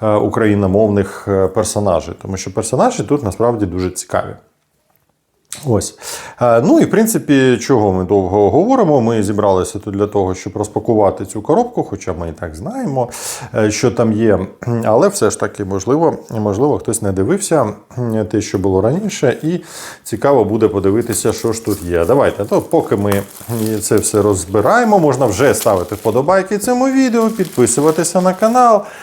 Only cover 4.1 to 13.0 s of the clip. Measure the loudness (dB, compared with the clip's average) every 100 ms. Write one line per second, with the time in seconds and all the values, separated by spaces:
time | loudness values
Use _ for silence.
4.1 | -4 -4 -12 _ _ _ _ _ _ _
5.1 | _ _ _ _ -8 -2 -2 -2 -10 -14
6.1 | -14 -14 0 4 4 4 4 4 2 2
7.1 | 0 2 4 4 2 2 2 4 2 2
8.1 | 2 2 2 4 4 2 2 4 2 2
9.1 | 0 0 2 2 2 0 -6 -6 -2 -2
10.1 | 0 -2 -4 -8 -6 -6 -2 0 2 2
11.1 | 0 -6 -6 0 0 0 -4 -6 -8 -8
12.1 | -8 -8 -10 -12 -10 -10 -8 -4 -4